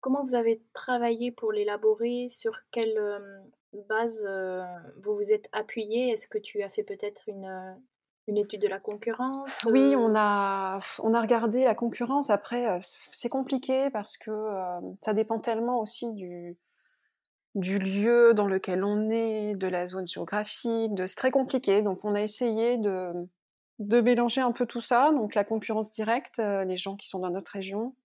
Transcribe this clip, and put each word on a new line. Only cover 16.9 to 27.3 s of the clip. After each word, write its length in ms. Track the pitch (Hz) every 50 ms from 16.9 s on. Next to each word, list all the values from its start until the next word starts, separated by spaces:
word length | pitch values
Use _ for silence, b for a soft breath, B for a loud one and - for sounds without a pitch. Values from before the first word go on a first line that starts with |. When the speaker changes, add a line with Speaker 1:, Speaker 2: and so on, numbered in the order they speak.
| _ _ _ _ _ _ _ _ _ _ _ _ _
Speaker 2:
du 240 | 202 185 180 190 202
lieu 540 | 190 190 190 202 202 226 240 240 240 233 233
dans 140 | 208 202 202
lequel 360 | 190 190 190 - 185 185 190
on 260 | 202 208 208 214 214
est, 440 | 220 226 226 226 220 214 208 208 208
de 120 | 190 190 185
la 200 | 185 180 180 180
zone 200 | 180 190 185 175
géographique, 840 | - 180 175 170 - 208 208 208 - - - 240 226 226 226 220 208
de, 100 | 185 185
c'est 100 | 185 -
très 160 | - - 262
compliqué. 500 | 262 269 262 262 - 254 - - 196 202
Donc, 240 | 214 208 190 185 -
on 100 | 208 208
a 60 | 208
essayé 560 | 208 214 - - 254 240 220 220 226 233 247 233
de... 360 | 214 208 190 185 185 180 175 175 175 185 _ _ _ _ _ _ _ _ _ _
de 220 | 202 202 214 240
mélanger 400 | 226 240 247 226 240 240 - 269
un 100 | 262 240 233
peu 120 | - 247
tout 160 | 233 - 240
ça. 300 | - - 247 233 262 302 311
Donc, 220 | 277 220 208 -
la 80 | 220 202
concurrence 480 | - 220 220 214 - 220 214 220 214
directe, 480 | - - 214 214 226 262 269 - _ -
heu, 240 | 220 208 202 196 190
les 140 | 185 185 185
gens 180 | - 196 196 202
qui 100 | - -
sont 120 | - 190
dans 120 | 185 180